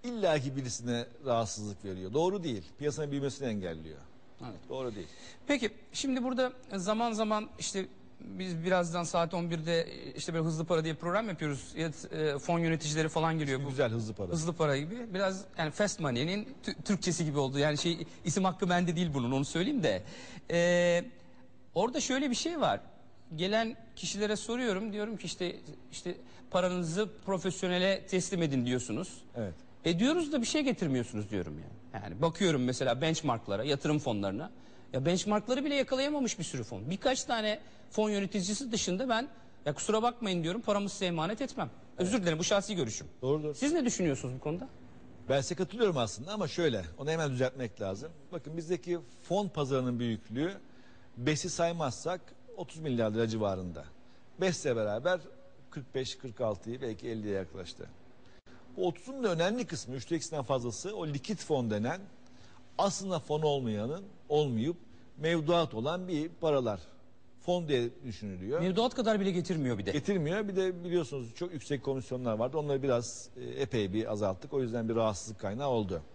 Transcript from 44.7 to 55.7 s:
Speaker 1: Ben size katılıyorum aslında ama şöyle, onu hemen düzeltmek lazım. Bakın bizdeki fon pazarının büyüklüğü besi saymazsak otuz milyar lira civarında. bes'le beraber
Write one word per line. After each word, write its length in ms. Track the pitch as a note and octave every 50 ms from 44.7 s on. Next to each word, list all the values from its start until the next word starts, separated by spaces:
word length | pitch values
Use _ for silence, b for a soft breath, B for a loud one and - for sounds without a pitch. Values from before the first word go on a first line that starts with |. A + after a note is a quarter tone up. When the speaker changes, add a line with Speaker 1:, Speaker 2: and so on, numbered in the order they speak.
| - - - - - - - - - - - -
Speaker 1:
Ben 120 | C3 C#3
size 140 | C3 - F3
katılıyorum 420 | - F#3 - - A#3 A#3 G3+ E3+
aslında 360 | C3 A#2 G#2 - - - F3+
ama 160 | G#3 G#3+ F3+ C3+
şöyle, 360 | - - E3+ D3+ A#2 G2 F2 D#2+ - -
onu 120 | C#3 D3
hemen 200 | D#3+ E3 D#3 C#3+
düzeltmek 500 | C3 B2 C3 B2+ - C3+ B2+ A2 - -
lazım. 320 | G#2+ F#2+ G2 G#2 C#3 E3 E3 - - -
Bakın 240 | F3+ E3 - D3+ D#3
bizdeki 420 | E3+ D#3+ D#3+ F3+ E3 - F3 F3 E3+ C#3+ - - -
fon 260 | - - E3+ G3+ G#3 F3+
pazarının 500 | - D#3 C#3+ B2+ C#3 C3 B2+ B2+ B2 A#2
büyüklüğü 540 | A#2+ A#2+ A2+ G#2 - - A2 B2+ D#3 F3+ G3 G3 - B B B B B B B B B B
besi 340 | A#2 A#2+ D3 D#3 C#3+ - F3+
saymazsak 720 | - - E3+ E3+ E3+ E3 D#3 C3 - - - D#3+ F#3 F3+ - - - - - - -
otuz 220 | G3 F3+ - - D#3+
milyar 320 | D#3 D3+ B2 A#2 A2+ G#2+
lira 180 | G#2 A2+ A#2 A2+
civarında. 560 | A2 A2 G#2+ G2+ F#2+ F#2 F2+ F2+ E2 D2 C#2+ - - - B B B B B B - -
bes'le 240 | - F#3+ E3 - -
beraber 560 | D3 A#2+ A2+ G#2+ G#2 G2+ A#2 C3 - F#3 F3 D3 - - - - - - - - -